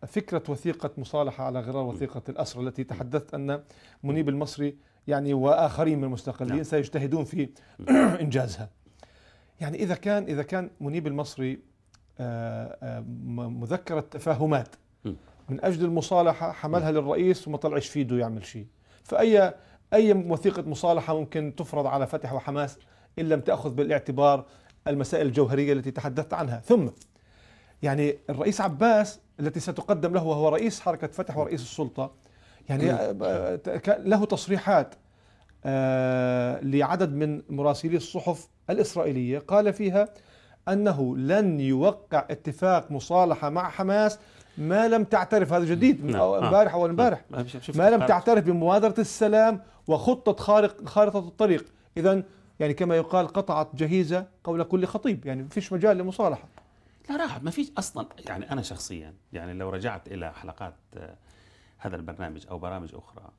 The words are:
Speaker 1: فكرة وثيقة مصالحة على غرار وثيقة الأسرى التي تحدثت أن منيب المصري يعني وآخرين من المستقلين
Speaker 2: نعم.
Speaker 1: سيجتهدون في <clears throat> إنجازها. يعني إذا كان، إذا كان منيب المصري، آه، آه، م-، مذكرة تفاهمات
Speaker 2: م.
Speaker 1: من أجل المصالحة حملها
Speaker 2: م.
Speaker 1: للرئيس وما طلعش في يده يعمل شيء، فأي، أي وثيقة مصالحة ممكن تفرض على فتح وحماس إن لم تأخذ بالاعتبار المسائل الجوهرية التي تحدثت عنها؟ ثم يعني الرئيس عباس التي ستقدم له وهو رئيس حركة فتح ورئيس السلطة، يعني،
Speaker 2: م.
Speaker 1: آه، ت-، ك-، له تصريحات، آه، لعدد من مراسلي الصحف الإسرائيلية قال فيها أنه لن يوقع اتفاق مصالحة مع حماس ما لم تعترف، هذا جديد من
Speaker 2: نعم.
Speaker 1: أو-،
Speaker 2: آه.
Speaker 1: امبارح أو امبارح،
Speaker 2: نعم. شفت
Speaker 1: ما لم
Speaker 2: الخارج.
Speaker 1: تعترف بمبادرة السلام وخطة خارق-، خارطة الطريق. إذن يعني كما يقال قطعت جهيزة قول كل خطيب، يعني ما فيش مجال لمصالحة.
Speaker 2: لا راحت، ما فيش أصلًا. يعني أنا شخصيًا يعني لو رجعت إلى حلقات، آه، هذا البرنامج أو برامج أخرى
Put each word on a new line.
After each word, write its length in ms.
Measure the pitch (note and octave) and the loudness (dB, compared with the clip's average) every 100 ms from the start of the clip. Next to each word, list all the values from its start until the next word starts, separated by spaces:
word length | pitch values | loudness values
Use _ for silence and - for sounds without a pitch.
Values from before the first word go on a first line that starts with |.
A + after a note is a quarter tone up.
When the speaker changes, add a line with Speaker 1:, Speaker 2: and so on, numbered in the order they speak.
| C3 | -4
Speaker 1:
فكرة 360 | - G3+ E3+ - | -6 -2 -4 -4
وثيقة 400 | C#3 E3+ E3 D3+ D3 | -6 -4 -4 -6 -8
مصالحة 460 | B2+ D3+ C#3+ B2 | -6 -2 -2 -4
على 160 | C3 B2+ | -6 -6
غرار 260 | A#2 C3 B2+ | -6 -6 -6
وثيقة 360 | G2 C#3 B2+ C3 | -6 -8 -8 -12
الأسرى 340 | C3+ C#3+ B2 | -8 -8 -6
التي 200 | B2+ B2 | -8 -8
تحدثت 500 | C3 G2 B2+ C#3+ D3 | -10 -8 -6 -6 -6
أن 300 | D3 C#3 C#3+ D3 - - _ | -10 -6 -8 -10 -20 -20 _
منيب 260 | C#3 D3+ D3 | -4 -2 -2
المصري 480 | C#3 D3 - C#3+ C#3+ _ _ - | -2 -6 -6 -6 -8 _ _ -4
يعني 260 | C#3+ C#3+ | -2 0
وآخرين 640 | C#3 C3+ D#3+ D#3+ - D#3+ D3+ | 0 2 4 2 0 0 0
من 60 | |
المستقلين 500 | C3+ B2+ - B2 B2 | -2 -6 -8 -8 -4
Speaker 2:
نعم. 100 | C3+ | -4
Speaker 1:
سيجتهدون 600 | D3+ D3+ C#3+ D#3 C#3 D#3+ | -2 -2 -2 -4 -2 -2
في 260 | C#3+ F#3+ C#3 - _ _ | -4 -4 -6 -8 _ _
<clears throat> 100 | - C4+ B3+ F3+ | 2 4 4 2
إنجازها. 480 | D#3 C3 B2+ F2+ G#2+ _ _ _ - _ _ _ _ _ | -2 -2 -2 -6 -12 _ _ _ -20 _ _ _ _ _
يعني 160 | D#3 D#3+ | -8 -4
إذا 180 | G3 F3 | -4 -4
كان، 280 | G3+ G#3 | -2 -2
إذا 200 | F#3+ D3 | -2 -4
كان 260 | C#3+ F#3 F3+ _ | -4 -4 -6 _
منيب 280 | C#3+ D#3+ D3+ | -6 -4 -4
المصري، 520 | C#3+ C#3+ - C3 C3 _ _ _ _ _ _ | -6 -6 -6 -6 -6 _ _ _ _ _ _
آه، 580 | B2 A#2 A#2 A2+ A#2+ - | -8 -6 -6 -8 -10 -12
آه، 160 | B2 A#2 | -10 -10
م-، 600 | A#2 A#2+ B2+ A#2+ A#2+ B2 | -10 -12 -10 -8 -8 -8
مذكرة 380 | A#2 F3+ - D#3+ | -6 -6 -4 -6
تفاهمات 760 | D3 D3 E3 C#3 D#3 D3 A2+ - _ _ A2 | -6 -8 -2 0 2 0 -2 -16 _ _ -12
Speaker 2:
م. 80 | F#2+ _ _ - | -12 _ _ -10
Speaker 1:
من 160 | C3+ - | -4 -2
أجل 200 | E3+ F3 | 0 0
المصالحة 640 | E3+ - F3+ E3+ D#3 E3+ | -2 0 2 4 2 -2
حملها 400 | E3 D#3 E3+ D#3 | -6 -2 0 2
Speaker 2:
م. 20 | |
Speaker 1:
للرئيس 540 | D#3 C#3 D#3 F3+ F3+ - | 0 0 0 2 2 -2
وما 100 | D3+ | -4
طلعش 300 | D#3 D3 - | -2 -2 -4
في 120 | D3+ | -4
يده 180 | C3 B2 | -2 -2
يعمل 280 | A#2 A2 G2+ | -2 -6 -12
شيء، 200 | A#2 G#2 _ _ _ | -16 -18 _ _ _
فأي، 500 | - - A3+ G#3 F#3+ - - _ _ | -4 2 6 8 6 2 -18 _ _
أي 200 | G#3+ A3 | 4 6
وثيقة 560 | G3 F3 D#3+ G3+ F#3 D3+ | 6 4 0 0 -2 -6
مصالحة 500 | C#3+ F3 E3+ D#3 D#3 | -2 2 2 0 -4
ممكن 340 | D3 D#3+ D3+ C#3 | -4 -6 -6 -8
تفرض 300 | D3+ D3 C3+ | -6 -2 -2
على 200 | C3+ D#3+ | 0 -2
فتح 260 | D#3 C#3 | -4 -6
وحماس 460 | C3 - C#3+ C#3+ - _ _ _ - | -8 -6 -4 -4 -8 _ _ _ -6
إن 100 | E3 | 0
لم 120 | D#3 | 0
تأخذ 320 | B2+ F#3 D3+ | 2 0 -2
بالاعتبار 720 | B2+ C#3+ D3 C#3+ C3 C#3+ C#3 - - _ _ - | -2 0 0 -2 2 4 4 -2 -20 _ _ -6
المسائل 380 | C#3+ C3+ D#3+ D3 | -4 -2 0 0
الجوهرية 480 | B2 C3 C#3 C#3+ | 2 2 2 2
التي 180 | C#3 B2+ | 0 -2
تحدثت 420 | C3+ C#3+ B2+ D#3 | -6 -6 -6 -6
عنها؟ 260 | D#3+ D3+ A#2 | -4 -4 -6
ثم 280 | - A#3 C3+ - - _ _ _ _ _ _ _ | 2 2 2 -6 -20 _ _ _ _ _ _ _
يعني 360 | D3 C#3 D3 C#3+ - | -2 0 0 -2 -6
الرئيس 320 | C#3 E3+ - | -4 -2 0
عباس 580 | F#3+ C#3+ A3+ A3 G#3 - _ - | -2 2 4 4 2 -4 _ -6
التي 200 | D3 D#3 | -4 -4
ستقدم 540 | D3+ D#3+ - F#3+ E3+ | -6 -8 -2 0 0
له 100 | F3+ | 0
وهو 260 | D#3+ D3 D#3 | 0 2 2
رئيس 300 | - A3+ - | 2 0 -2
حركة 280 | - D#3+ D3+ | -4 -4 -6
فتح 300 | - F#3 D3 | -8 -8 -4
ورئيس 240 | D3+ D#3 | -4 -4
السلطة، 500 | B2 - C#3 - C3+ _ _ _ _ _ - | -8 -6 -6 -6 -8 _ _ _ _ _ -6
يعني، 140 | C#3 | -2
Speaker 2:
م. 400 | D3 - - G2 | 0 0 -2 -2
Speaker 1:
آه، 320 | G2 F#2+ F#3 F2+ | -2 -2 -2 -4
ت-، 140 | - | -4
ك-، 300 | D#3+ - G#3 | -6 0 0
له 260 | G3 G#3 G#3 | 4 2 2
تصريحات، 720 | F#3+ - F#3+ - F#3 C3+ - _ _ _ _ _ _ - | -2 -2 -2 2 2 2 -8 _ _ _ _ _ _ -4
آه، 920 | C3+ C3 C3 C3 B2+ B2+ B2 B2 B2+ | 0 0 0 0 0 0 0 0 -2
لعدد 520 | C#3 C#3 C#3 F3 F#3 | -2 0 2 2 0
من 280 | C#3+ D3+ D3+ - | 0 -2 -2 -6
مراسلي 480 | C#3 C#3+ C#3 E3 E3 | -2 0 0 0 -2
الصحف 500 | E3+ F#3 - E3 - _ - | -2 -6 -4 -4 -8 _ -4
الإسرائيلية 720 | F3 - F3+ D#3 C3 B2 C3+ | 0 0 0 -2 -2 -2 -4
قال 340 | - G3 G#3 | 2 4 4
فيها 360 | G3 G#3 F#3 G#3 - _ - _ _ - | 2 0 2 0 -2 _ -20 _ _ -2
أنه 500 | G3 G#3 D3 C3 C3 | 2 2 2 0 0
لن 420 | C3+ F#3+ G3+ D#3 | 2 2 2 2
يوقع 680 | C3+ C3 B2 B2+ - D#3 - | 2 4 4 2 -2 -2 -2
اتفاق 600 | D3 - C#3 F#3 F3+ - | -6 -8 -2 2 2 0
مصالحة 580 | C#3+ - F3 F3+ D3 D3 | -10 0 4 4 2 0
مع 200 | D#3+ F3+ | -2 -4
حماس 500 | - F#3 G3+ G#3+ G#3 - - - - | -4 0 4 2 0 -16 -20 -20 -8
ما 300 | D3+ F#3+ A3+ | 0 2 4
لم 160 | A3+ | 4
تعترف، 500 | G#3 G#3+ F3+ G#3+ F3 | 4 2 4 2 2
هذا 120 | F3 E3+ | 2 2
جديد 400 | E3+ - C#3+ C#3+ | 4 4 4 0
من 60 | |
Speaker 2:
نعم. 100 | G#2+ | 2
Speaker 1:
أو-، 140 | F#2 G2 | 2 2
Speaker 2:
آه. 120 | A#2 | 4
Speaker 1:
امبارح 260 | G3 G#3 | 6 6
أو 120 | F3 E3+ | 4 0
امبارح، 360 | E3+ A#3+ F#3 - | 4 2 2 -6
Speaker 2:
نعم. 180 | C3 B2 | -8 -8
شفت 300 | B2+ - D3+ | -8 -6 4
Speaker 1:
ما 60 | |
لم 100 | F#3+ | 6
Speaker 2:
الخارج. 140 | A3+ G#3+ | 6 4
Speaker 1:
تعترف 360 | F3+ A#3+ A3+ | 2 6 4
بمبادرة 520 | E3 F3 E3 G3 A3 G3 | 4 2 4 4 4 2
السلام 600 | A3 - G#3+ G#3+ A3 G#3 - - - | -2 0 4 6 6 4 -6 -20 0
وخطة 460 | D#3 - B3+ A3 G3+ | 0 2 2 2 0
خارق-، 420 | - G#3 G#3 G#3 D#3 | 4 6 6 0 -4
خارطة 340 | - G#3 G3+ | 4 4 4
الطريق. 460 | F3 - G#3+ E3+ - _ _ - | -6 0 2 2 -2 _ _ 0
إذن 260 | E3+ G3 F#3+ - _ _ | 2 2 0 -14 _ _
يعني 140 | D3+ | -2
كما 220 | D3 F3+ E3 | 0 2 2
يقال 320 | E3 F#3 E3+ | 2 0 0
قطعت 480 | - G3 D#3 D#3 C3 | -2 -2 -2 -2 -2
جهيزة 520 | D#3 F#3 E3+ F3 F#3 _ | 0 2 2 -2 -4 _
قول 200 | - E3 | -6 -2
كل 220 | E3+ F#3 F3+ | 0 0 0
خطيب، 400 | A3 B3+ F3+ C#3 | -2 -2 -4 -4
يعني 180 | C3 | -8
ما 60 | C3+ | -6
فيش 240 | G#3 F#3+ | -8 -4
مجال 240 | F#3 G3+ F#3+ | 0 4 2
لمصالحة. 500 | F#3 F#3 G3+ C#3 - - _ _ _ _ - | 0 0 0 0 -10 -20 _ _ _ _ -8
Speaker 2:
لا 60 | C#4+ | -6
راحت، 280 | E4 C#3 | -4 -6
ما 80 | C#3+ | -8
فيش 200 | F3 C#4+ - | -6 -6 -6
أصلًا. 300 | G3 - G#2+ - - | -8 -8 -12 -12 -12
يعني 260 | F#2+ - | -10 -6
أنا 100 | C#3 | -6
شخصيًا 520 | - F2+ - F2+ D#2 - _ | -6 -10 -12 -12 -14 -20 _
يعني 200 | E2+ F2 | -14 -10
لو 160 | F2+ F#2+ | -8 -8
رجعت 380 | F#2 A2+ G2+ - | -6 -6 -8 -12
إلى 260 | F#2+ E2 | -12 -12
حلقات، 400 | D2+ F2+ E2 F#2+ E2 _ - | -12 -18 -14 -14 -16 _ -20
آه، 180 | E2+ F2 _ _ _ _ _ _ | -18 -20 _ _ _ _ _ _
هذا 180 | - F2 | -12 -10
البرنامج 500 | E2 F2 F2 D#2 - | -12 -12 -12 -12 -14
أو 80 | F2 | -12
برامج 320 | F2 F#2 E2+ - | -10 -10 -12 -18
أخرى 280 | - - G2+ | -20 -20 -20